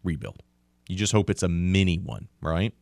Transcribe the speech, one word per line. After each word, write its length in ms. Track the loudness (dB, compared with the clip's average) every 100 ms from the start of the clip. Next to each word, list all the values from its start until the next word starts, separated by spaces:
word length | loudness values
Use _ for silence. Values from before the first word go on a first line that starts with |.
rebuild. 380 | -4 -6 -8 -14 -20 _ _ _ -10
You 80 | -4
just 160 | 2
hope 180 | 2 2
it's 140 | 0
a 60 | 0
mini 480 | 0 2 4 4 2
one, 320 | -4 -12 -14 _
right? 320 | -4 -2 -2 _